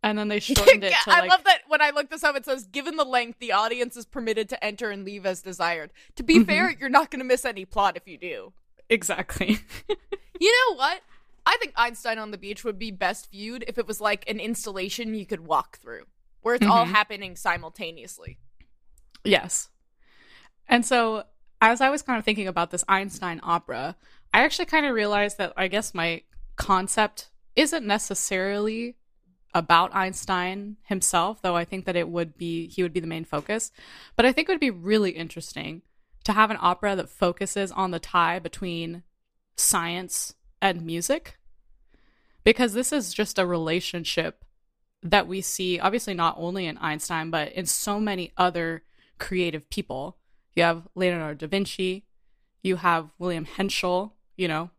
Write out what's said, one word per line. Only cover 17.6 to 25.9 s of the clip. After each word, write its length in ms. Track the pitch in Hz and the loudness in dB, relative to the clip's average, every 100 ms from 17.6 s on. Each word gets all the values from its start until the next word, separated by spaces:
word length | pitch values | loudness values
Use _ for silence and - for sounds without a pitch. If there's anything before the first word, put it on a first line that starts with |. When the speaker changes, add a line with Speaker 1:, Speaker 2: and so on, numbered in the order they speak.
| 165 - 170 165 123 - - - - - - _ - - - - | -6 -12 -12 -12 -20 -18 -18 -20 -20 -20 -20 _ -20 -20 -20 -8
Speaker 1:
Yes. 460 | - 185 175 - - _ _ _ _ _ _ - - _ - | 2 4 4 0 -6 _ _ _ _ _ _ -20 -20 _ 0
And 180 | 240 240 | 0 4
so, 380 | 247 226 220 - _ - _ | 2 2 -2 -10 _ -20 _
as 220 | 220 233 | 6 6
I 80 | 269 | 2
was 140 | 294 | 2
kind 160 | - 240 | -2 -2
of 40 | |
thinking 240 | 214 214 190 | 0 -2 -2
about 220 | 175 175 | -2 -2
this 140 | 175 - | -2 0
Einstein 520 | 190 196 - 180 165 | 0 0 -8 -8 -6
opera, 540 | - 170 - 120 143 - _ - - | -2 -2 -2 -8 -8 -10 _ -20 2
I 100 | 196 | 4
actually 220 | 294 - 254 | 4 2 0
kind 200 | 311 294 | 2 2
of 80 | |
realized 460 | 233 208 208 208 - | 0 2 2 0 -2
that 140 | 185 - | -6 -2
I 100 | 185 | -2
guess 260 | 202 214 | -2 -4